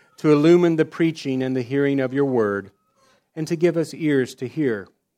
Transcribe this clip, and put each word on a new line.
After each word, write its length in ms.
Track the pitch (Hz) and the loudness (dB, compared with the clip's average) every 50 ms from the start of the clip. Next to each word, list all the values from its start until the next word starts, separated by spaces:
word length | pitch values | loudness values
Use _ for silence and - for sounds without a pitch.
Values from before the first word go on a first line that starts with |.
| _ _ _ - | _ _ _ -2
to 120 | - 151 | 2 2
illumine 460 | 151 147 147 165 175 175 175 170 165 | 4 4 6 6 6 6 4 2 2
the 80 | 156 156 | 0 -2
preaching 580 | 160 - - 170 165 156 - - 139 131 131 | -2 -2 -2 -2 -2 -2 -4 -6 -6 -4 -4
and 140 | 131 131 131 | -4 -4 -4
the 60 | 131 | -4
hearing 360 | 117 117 135 139 143 139 139 139 | -4 -4 -2 -2 0 0 0 -2
of 140 | 131 123 | -2 -2
your 140 | 131 139 139 | -2 -2 -2
word, 440 | 139 127 117 107 101 101 101 98 - _ _ _ _ _ _ _ _ _ _ _ _ - | 0 0 0 0 0 -2 -4 -8 -10 _ _ _ _ _ _ _ _ _ _ _ _ -10
and 140 | 160 160 - | -8 -6 -6
to 80 | 170 | -4
give 220 | 156 175 175 165 170 | 0 0 0 0 0
us 160 | 151 - - | -4 -4 -6
ears 400 | - 160 151 143 135 123 120 - | -4 -2 0 2 2 0 -2 -6
to 120 | - 131 | -10 -12
hear 400 | 117 - 156 147 127 110 101 90 - _ _ _ _ _ | -10 -6 -4 -2 -2 -2 -4 -8 -14 _ _ _ _ _